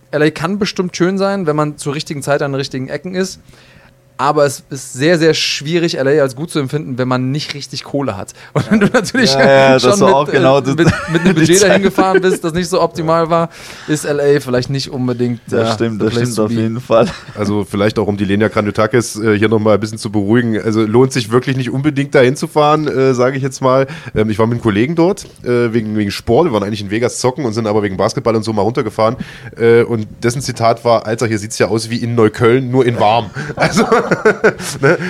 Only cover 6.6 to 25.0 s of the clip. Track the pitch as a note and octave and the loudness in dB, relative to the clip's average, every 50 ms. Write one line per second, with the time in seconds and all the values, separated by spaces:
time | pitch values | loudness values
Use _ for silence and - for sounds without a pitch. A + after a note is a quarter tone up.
6.6 | C#3 B2+ C#3+ D3 - - B2+ A#2 B2+ B2+ B2+ B2+ B2+ C3 C#3 D3+ - - - C#3+ | -4 -2 -4 -6 -6 -6 -4 -4 -2 -2 0 -2 -2 -2 -4 -4 -6 -8 -10 -12
7.6 | C3+ - - - - - - C#3 C#3+ B2 G2+ F#2+ G2 - - - - - - D3 | -12 -12 -12 -14 -10 -6 -4 -4 -2 -4 -4 -6 -8 -14 -16 -20 -14 -6 -4 -4
8.6 | - - G#3 A3 G3 G3 - B3+ F#3+ - - B3+ A#3+ E3+ C3+ C3+ C4 E3+ C#3 C3+ | -2 2 2 2 4 4 2 2 0 0 0 0 2 2 4 4 4 6 6 6
9.6 | C3+ C3+ C3 B2+ A#2+ B2 A#2+ - - - C3+ C#3 D3 D3+ E3 C3+ C3 C3 C3+ C#3+ | 6 6 6 4 4 4 4 4 4 4 4 4 2 2 2 2 4 4 4 4
10.6 | B2 C3 C#3+ D#3 E3+ E3 - - - - D#3+ E3 E3 F#3+ F3+ D#3 D#3+ D#3+ F3 F#3+ | 2 0 0 2 2 2 2 0 -2 -4 -4 -2 0 0 2 2 4 4 4 4
11.6 | G#3 F#3 G3 F#3+ G3 F#3 - - F#3+ F#3+ F#3+ F#3 F#3 F#3+ F#3 - - E3+ D3+ F3+ | 4 4 4 4 2 0 0 2 0 0 0 0 0 -2 -2 -2 -4 -4 -4 -4
12.6 | F3+ D#3+ F#3 E3+ E3+ D#3+ - F3+ D#3+ D#3+ E3 E3 E3 D#3 E3+ E3+ E3+ D#3+ - - | -4 -2 0 0 0 0 -2 -2 -2 0 2 2 2 2 0 0 0 -2 -6 -12
13.6 | - - - - - - D3+ D3 - E3 D3 C#3+ C#3+ C#3+ C#3+ C#3+ B2+ B2+ B2 B2 | -20 -18 -18 -12 -6 -4 -4 -4 -2 -2 -2 0 2 2 2 2 2 0 -2 -2
14.6 | B2 - C#3 C3+ B2+ - - B2+ B2+ B2 B2 A#2+ B2 A#2+ B2 A2+ - - B2 A#2 | -2 -2 -4 -6 -6 -6 -6 -4 -4 -2 -2 -2 -2 -2 -4 -6 -8 -4 -2 0
15.6 | A2+ A2+ A2+ G#2+ A#2 A#2 A2+ G2+ A2 A2 A#2 A#2 B2 B2 A2+ G#2+ G#2+ G#2+ A#2 A2+ | 0 0 0 -2 -2 -4 -2 -2 -2 -2 0 0 -2 -2 -2 -2 -2 -2 0 -2
16.6 | A2 A2+ A2+ A#2+ - - A2+ A2+ A#2+ F#2 - - - - - G#2+ G#2 G2 G#2 G#2 | -2 -2 -4 -6 -4 0 2 2 2 2 -2 -8 -14 -14 -8 -6 -4 -2 -2 -2
17.6 | G2 - - G2+ G2+ G#2+ G#2+ A2+ G2+ F#2 G2+ F#2+ G#2 F#2+ G2+ G#2 A2 G#2+ - A2 | -2 -2 -2 0 0 0 0 0 -2 -2 -2 -2 -2 0 0 2 2 0 0 0
18.6 | G#2 G#2 G2+ - G#2+ G#2+ - B2 A2+ - - G#2+ G#2+ A2+ G#2 G2+ A2 G#2+ A2+ G#2+ | -2 -2 0 0 0 2 2 0 0 -2 -4 -4 0 2 2 2 2 2 2 2
19.6 | G#2+ A2 G#2 G2 A2 G#2+ A2+ A2+ - A2 G2+ G#2+ G2 G2 A2+ B2 A#2+ A#2 A2 G2+ | 2 4 2 2 0 -2 -8 -6 -8 -4 -2 -2 0 2 2 2 2 0 -2 -2
20.6 | - A2+ G#2+ A2 A2 G#2+ G#2+ A#2+ C3+ C3+ C3+ C3+ A2+ G#2 A2+ B2+ B2 C#3+ C3+ C3 | -2 -2 0 0 0 2 4 4 4 4 2 -2 -4 0 0 0 0 0 -2 -4
21.6 | B2+ A#2+ C3+ C3 C#3 D#3 C#3+ C3+ C#3 C#3 - D3 B2+ B2 C#3+ - - D#3 - D#3 | -4 -4 -4 -2 -2 -2 -2 -2 -2 0 4 4 4 4 2 0 -4 -4 0 2
22.6 | D3 D3 D3+ D#3 D3+ C#3 - C3 C3 C3+ C3 A#2+ B2 C3 C#3 C3+ C3 C#3 C3 - | 2 2 2 2 0 -2 0 0 2 2 2 2 2 0 0 -2 -4 -6 -6 -2
23.6 | C3 B2+ B2+ C3+ C3+ C#3 E3 - - A#2+ - A2 G#2+ A2 G#2+ F#2+ A2+ A2+ A#2+ A#2 | 0 2 2 2 0 -2 -4 -12 -12 -6 -2 -2 0 0 0 0 0 0 0 0
24.6 | A2 A2+ G2 G2+ A#2+ D3 E3+ E3 | 0 0 2 2 0 0 2 2